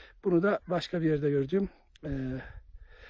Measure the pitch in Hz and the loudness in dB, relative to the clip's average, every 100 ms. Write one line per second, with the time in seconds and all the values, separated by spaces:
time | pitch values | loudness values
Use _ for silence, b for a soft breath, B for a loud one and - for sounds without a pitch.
0 | B - 202 170 196 196 - 175 - 175 | B -6 2 4 4 2 0 -2 0 0
1 | 160 151 143 143 135 185 196 b _ - | 2 2 2 2 2 0 0 b _ -14
2 | 151 139 131 131 B B - - b b | -6 -4 -4 -6 B B -18 -20 b b
3 | b | b